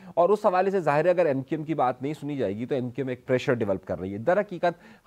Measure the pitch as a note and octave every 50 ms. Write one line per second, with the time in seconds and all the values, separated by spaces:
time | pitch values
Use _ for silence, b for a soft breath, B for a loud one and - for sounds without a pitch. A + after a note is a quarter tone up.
0 | B B B E3 F3 F3+ G#3+ G#3 - G#3 F3+ F#3 F#3+ G3 F#3+ G3 D#3 D3+ C#3+ D3+
1 | D#3+ F3+ E3+ F3 E3+ D3+ C3 C3+ C3+ - D#3+ D#3 D#3 D3+ D#3 C#3+ C3 B2 B2 B2
2 | C3 D3 D#3 - C#3+ D3 D3 C3+ A2+ F#2+ G2+ A2 B2 B2 D3 B2+ B2+ B2 A#2 C#3+
3 | C3 C3 B2+ B2 - - B2+ B2+ - D3 B2 A2+ A2+ G2+ F#2+ F#2 - - F#2 E2
4 | F2+ F#2+ G2+ G#2 A#2 E3+ F3+ G#3 G3+ - F3+ D#3+ F3 F3 E3+ B B B B B
5 | B